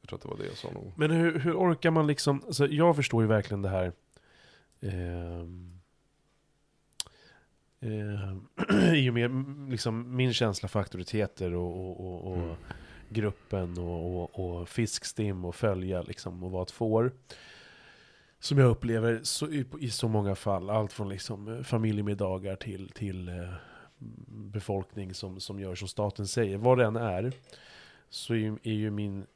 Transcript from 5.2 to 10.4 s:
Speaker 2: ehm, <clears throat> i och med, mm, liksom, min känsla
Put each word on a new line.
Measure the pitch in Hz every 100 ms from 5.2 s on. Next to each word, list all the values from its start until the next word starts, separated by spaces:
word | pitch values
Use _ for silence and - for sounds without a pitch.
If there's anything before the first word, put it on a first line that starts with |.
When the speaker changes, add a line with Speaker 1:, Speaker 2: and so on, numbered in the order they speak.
| 85 85 85 90 90 90 _ _ _ _ _ _ _ _ _ _ _ _ - _ - _ _ _ _ _
Speaker 2:
ehm, | 113 107 104 101 98 95 110 - -
<clears throat> | 202 180
i | 160 127
och |
med, | 117
mm, | 120 131 139 143 139
liksom, | 117 120 113 120 127
min | 127
känsla | 113